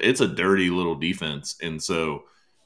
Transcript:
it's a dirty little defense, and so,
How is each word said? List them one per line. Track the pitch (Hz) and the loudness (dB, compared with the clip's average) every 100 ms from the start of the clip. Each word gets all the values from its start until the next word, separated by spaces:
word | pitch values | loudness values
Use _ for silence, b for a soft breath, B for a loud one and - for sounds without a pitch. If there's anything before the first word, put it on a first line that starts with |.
| 107 | 2
it's | 131 | 4
a | 110 | 2
dirty | 76 92 98 90 | 2 2 4 4
little | 90 87 73 | 2 -2 -2
defense, | 82 95 80 71 - - | -2 -2 -4 -6 -10 -8
and | 82 80 | -8 -6
so, | - 85 80 71 - _ _ _ | -2 0 -2 -4 -10 _ _ _